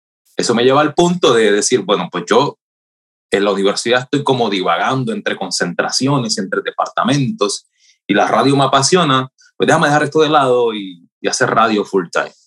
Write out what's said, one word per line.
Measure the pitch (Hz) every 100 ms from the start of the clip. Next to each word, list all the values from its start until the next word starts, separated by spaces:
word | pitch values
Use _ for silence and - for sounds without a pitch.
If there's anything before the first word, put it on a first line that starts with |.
| _ _ _ -
Eso | - 117
me |
lleva | 127 139
al | 151 156
punto | 175 180 170
de | 117 107
decir, | 101 - 123
bueno, | 95 95 87
pues | 87 87
yo | 110 147 - _ _ _ _ _ _ -
en | 101 104
la |
universidad | 98 101 - 117 123
estoy | 131 143
como | 143 127 113
divagando | 95 90 85 110 135 113
entre | 104 107 101
concentraciones, | 92 - 92 92 95 - 131 143 113 107
entre | 95 101
departamentos, | - - 90 - 117 143 120 110 101 - _ _ _ _ -
y | 101
la | 104
radio | 110 131 139
me |
apasiona, | 131 139 135 185 156 131 131 _ _ -
pues | 113
déjame | 160 151
dejar | 147
esto | 135 156
de | 147
lado | 151 131 123 117
y, | 107 95 87 _ _
y | -
hacer | - 117
radio | 110 113 104 95
full | 98 85
time. | 80 67 _